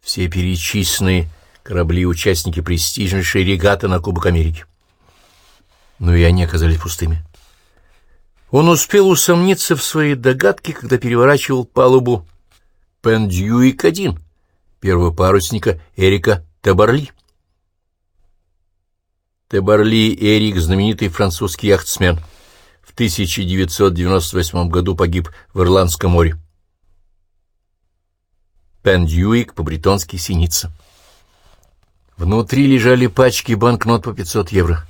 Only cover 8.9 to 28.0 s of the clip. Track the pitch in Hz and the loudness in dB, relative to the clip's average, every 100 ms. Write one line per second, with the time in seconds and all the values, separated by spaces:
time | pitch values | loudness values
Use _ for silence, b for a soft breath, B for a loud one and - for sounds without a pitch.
8.9 | 208 190 175 - 175 185 190 - 156 - | 4 4 2 2 2 2 0 -2 -4 -2
9.9 | 156 151 139 127 131 196 196 - 151 117 | -2 0 0 0 2 0 0 -8 -12 -4
10.9 | 123 123 120 127 143 - 131 120 - 127 | -2 0 2 4 2 0 -4 -2 2 4
11.9 | 131 120 120 - _ _ _ _ _ _ | 4 2 -4 -6 _ _ _ _ _ _
12.9 | _ 117 113 104 90 98 117 127 127 165 | _ 0 0 0 -2 0 2 2 2 -2
13.9 | 170 185 82 - _ _ _ _ _ 95 | 0 -6 -6 -14 _ _ _ _ _ -2
14.9 | 87 87 80 92 98 90 110 110 85 B | 0 0 0 2 2 0 -4 -4 -4 B
15.9 | - 95 98 104 87 - _ - 95 107 | 0 0 2 0 -2 -4 _ -2 2 2
16.9 | 135 143 _ _ _ _ _ _ _ _ | 2 -4 _ _ _ _ _ _ _ _
17.9 | _ _ _ _ _ _ _ _ _ _ | _ _ _ _ _ _ _ _ _ _
18.9 | _ _ _ _ _ _ 101 95 104 107 | _ _ _ _ _ _ -4 2 2 4
19.9 | 110 110 - 107 107 107 95 82 95 104 | 2 0 0 0 0 0 -2 0 0 0
20.9 | 104 101 - 101 85 95 - 104 95 - | -2 -6 -2 -4 -2 -8 -4 0 0 -2
21.9 | - 92 85 b b b b b b _ | -2 -2 -2 b b b b b b _
22.9 | - 117 - 92 - 90 92 90 - 98 | -4 -4 -2 -6 -6 -4 -2 -4 0 0
23.9 | 85 87 95 82 92 85 90 87 87 90 | 2 0 0 0 -4 -4 -4 -2 -2 -2
24.9 | 85 90 87 82 b b 95 90 95 90 | 0 0 0 -6 b b -2 2 4 2
25.9 | - 92 87 82 80 - _ _ _ _ | 0 0 2 2 -2 -14 _ _ _ _
26.9 | _ _ _ _ _ _ _ _ _ _ | _ _ _ _ _ _ _ _ _ _
27.9 | _ | _